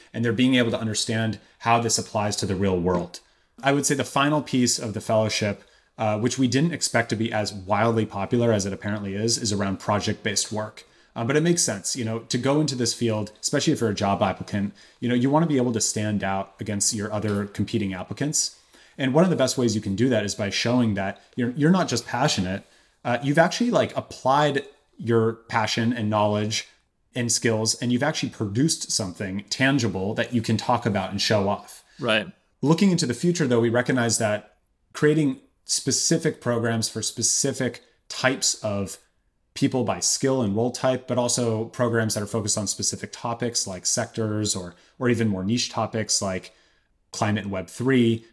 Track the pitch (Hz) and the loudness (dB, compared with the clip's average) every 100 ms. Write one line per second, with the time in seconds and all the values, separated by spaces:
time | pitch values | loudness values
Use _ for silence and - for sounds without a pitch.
0 | - 117 117 110 127 131 113 113 110 107 | -12 -4 -2 2 4 4 2 0 -2 -4
1 | - 110 113 104 - _ - 117 113 110 | -2 0 -2 -4 -10 _ 2 2 2 0
2 | - 110 104 101 98 92 98 92 87 90 | -2 -2 -2 -2 -2 0 0 2 2 0
3 | 85 - - _ _ - 135 143 131 139 | -2 -10 -20 _ _ -4 0 2 2 0
4 | 120 - 143 151 - 131 123 - 123 101 | -2 0 2 0 0 2 2 0 -4 -6
5 | - 113 110 - 104 98 - _ _ - | 0 2 2 0 -2 -4 -10 _ _ -4
6 | 110 107 120 127 131 120 170 151 - 120 | -2 0 0 2 2 2 0 0 -2 0
7 | 117 110 113 110 104 107 90 104 117 113 | 0 -2 -2 -2 -4 -6 -2 2 2 2
8 | 107 98 98 123 117 107 98 95 107 104 | 0 -4 -2 2 2 2 0 -6 -6 -6
9 | 101 98 113 110 117 101 101 95 - 104 | -6 -2 0 0 0 -2 -2 -2 -2 0
10 | 92 104 113 98 - 107 107 - - _ | 0 -2 -2 -2 -2 -4 -8 -10 -20 _
11 | _ - 117 143 165 175 - 101 - 135 | _ -6 0 2 4 4 2 -2 -4 -4
12 | 110 113 - 127 123 143 151 127 117 - | -4 -4 -4 -2 2 2 2 0 -2 0
13 | 120 107 101 - - 143 139 143 113 101 | 0 0 -4 -6 -4 0 2 2 0 0
14 | 101 98 101 92 - 107 101 - - _ | 0 2 2 0 -4 -2 -4 -6 -20 _
15 | 120 123 131 147 165 143 123 110 - - | 0 2 4 4 4 2 2 2 -2 -2
16 | 107 104 98 98 98 - 98 104 - 113 | -2 0 0 -2 -6 -8 -6 -2 -2 -2
17 | 104 107 107 101 101 - 104 117 98 92 | -4 -2 -2 -2 -2 -4 -2 -2 -2 -4
18 | 92 110 139 156 - - _ - - - | -8 -6 -2 -2 -2 -6 _ -20 -18 -4
19 | 135 135 185 135 131 - 123 104 101 98 | 0 4 4 4 2 2 2 2 -2 0
20 | 127 117 101 - 101 - 117 123 117 101 | 2 2 0 -4 -4 -2 2 2 2 0
21 | 98 - _ - 120 - 147 185 147 120 | -2 -6 _ -4 -2 2 4 4 2 -2
22 | - 123 147 - 92 98 - _ _ _ | -4 0 0 0 -2 -4 -8 _ _ _
23 | - 120 139 147 165 - 240 185 110 - | -4 -2 2 4 4 2 0 2 2 -2
24 | - - 127 135 151 135 - - _ - | -8 -4 2 4 4 0 -4 -12 _ -8
25 | 120 117 113 113 - 117 110 - 113 123 | 0 2 2 0 -4 -2 0 0 0 0
26 | 107 107 104 104 107 104 - _ _ _ | 0 2 2 2 -2 -4 -8 _ _ _
27 | _ - 120 - 120 110 110 - 120 123 | _ -4 -2 0 2 0 0 -2 0 0
28 | 139 156 131 - 107 104 156 - - - | 0 -2 -4 -4 -4 0 0 0 -4 -4
29 | 98 87 98 95 101 - 135 135 117 95 | -4 -6 -8 -8 -8 0 2 2 0 -2
30 | 95 110 113 120 110 110 - 120 117 101 | -4 -2 -2 0 0 0 0 0 0 -2
31 | 92 98 - 107 98 98 - - - - | -2 -2 0 2 2 -2 -6 -20 -20 -6
32 | 127 107 90 - _ _ 135 165 196 175 | 0 0 -2 -10 _ _ 0 4 4 4
33 | 127 117 175 170 143 120 117 117 123 131 | 2 0 0 2 2 4 4 4 2 2
34 | 117 107 110 107 - _ _ _ _ - | 2 0 0 -2 -6 _ _ _ _ 0
35 | 151 156 147 131 - _ - - - 127 | 4 4 2 -2 -10 _ -6 -4 0 0
36 | - 160 160 - - 120 117 113 110 113 | 2 0 0 -2 -2 0 0 0 -2 -4
37 | 104 - 110 - 139 127 127 - - _ | -8 -4 -2 0 -2 -2 -4 -6 -14 _
38 | - - 131 135 - - 110 101 98 - | -14 -2 -2 0 -2 -2 -4 -4 -4 -8
39 | _ _ _ _ _ - 135 127 107 92 | _ _ _ _ _ -2 0 0 -2 -2
40 | - - 135 131 110 98 120 - 135 131 | -2 0 2 2 2 0 -2 0 0 0
41 | - 123 120 - 120 110 113 - 120 117 | -2 -2 0 0 0 -2 -4 -2 0 2
42 | 110 110 104 117 101 - 101 - 104 104 | 0 -2 -2 -2 -2 -2 -2 -4 -4 -4
43 | 107 - 120 117 120 117 - 92 - - | -8 -8 -6 -4 -4 -2 -4 -4 -2 -2
44 | 110 - 110 107 104 98 87 - _ - | -2 -2 -2 0 -2 -4 -8 -14 _ -4
45 | 127 113 113 95 95 120 - - 107 113 | 0 2 2 0 0 0 0 -2 -4 -2
46 | 104 - 98 92 - - _ _ _ _ | -2 -2 -2 -4 -8 -18 _ _ _ _
47 | _ - 107 104 101 98 90 - 120 131 | _ -4 0 0 -2 -6 -8 -4 2 4
48 | 117 113 - | 4 2 -4